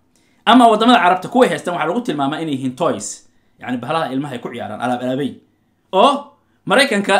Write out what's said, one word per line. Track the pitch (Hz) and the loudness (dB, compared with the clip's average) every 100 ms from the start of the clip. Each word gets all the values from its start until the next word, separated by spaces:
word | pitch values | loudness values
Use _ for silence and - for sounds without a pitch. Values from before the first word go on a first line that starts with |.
| _ _ _ _ - | _ _ _ _ 4
Ama | 247 233 | 6 6
waddamada | 214 226 190 | 6 4 4
Carabta | 180 180 247 | 4 0 0
kuway | 247 208 | 2 2
haystaan | 151 180 170 | 0 -4 -4
waxaa | 156 | -4
lagu | 226 | -4
tilmaamaa | 202 151 139 156 | -4 -4 -4 -4
inay | 160 135 | -6 -6
yihiin | 131 131 | -6 -2
toys, | 160 104 - - _ _ _ _ | -2 -2 -8 -16 _ _ _ _
yacni | 117 123 | -10 -8
bahalaha | 123 165 139 | -4 -4 -4
ilmaha | 131 143 123 | -6 -6 -10
ay | |
ku | - | -10
ciyaaraan, | 117 101 104 | -10 -10 -6
alaab | 123 123 | -4 -4
alaabay. | 127 135 131 - _ _ _ _ _ | -4 -4 -6 -8 _ _ _ _ _
Oo | 185 254 285 - _ _ _ - | 2 2 2 -6 _ _ _ 0
Maraykanka | 220 262 202 196 | 2 2 0 0